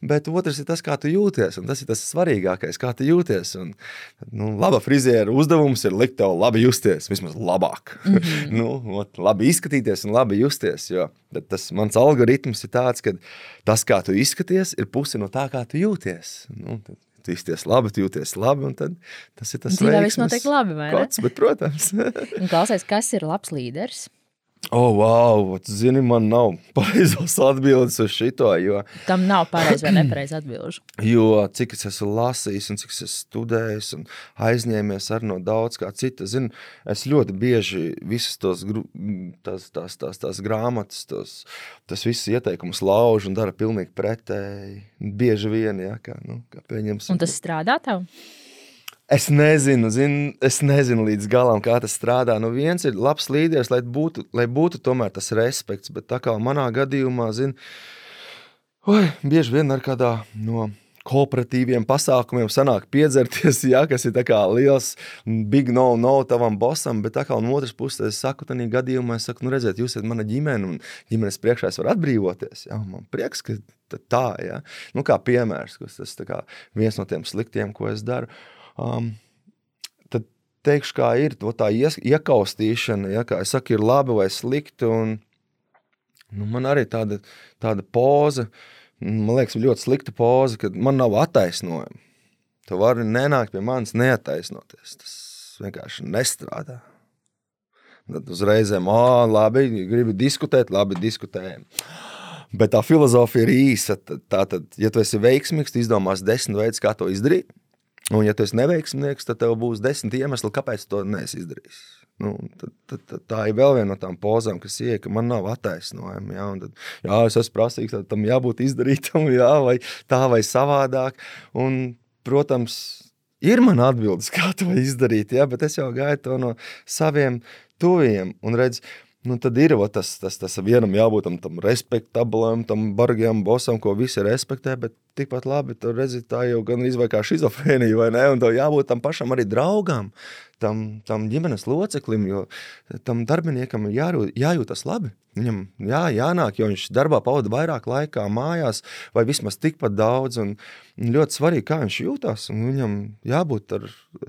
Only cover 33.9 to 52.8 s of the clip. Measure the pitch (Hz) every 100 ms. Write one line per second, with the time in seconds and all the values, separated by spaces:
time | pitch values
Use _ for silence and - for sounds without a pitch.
33.9 | 73 80 - - _ 110 120 117 110 104
34.9 | 98 - 110 113 92 90 110 117 - 92
35.9 | 101 127 127 95 120 123 - - - -
36.9 | 104 131 147 101 95 120 117 95 95 82
37.9 | - - 117 - - 98 87 95 107 -
38.9 | - 98 95 90 - - 95 - - 87
39.9 | - - 90 - 95 98 107 117 120 101
40.9 | - - - 50 - - - - - _
41.9 | 95 113 117 - 113 113 87 87 - 95
42.9 | 101 120 110 98 95 107 - 110 110 90
43.9 | - 98 117 _ 104 98 101 98 98 101
44.9 | _ 101 101 120 107 107 110 110 98 92
45.9 | 113 - - - 117 117 - _ 113 107
46.9 | 104 - 180 165 - 170 160 165 277 -
47.9 | 196 180 - - - - - - _ -
48.9 | _ _ 139 - 147 151 156 139 131 113
49.9 | 110 143 143 143 - 131 - 143 139 131
50.9 | 113 110 107 104 123 123 110 107 120 113
51.9 | - 110 123 123 110 113 120 147 175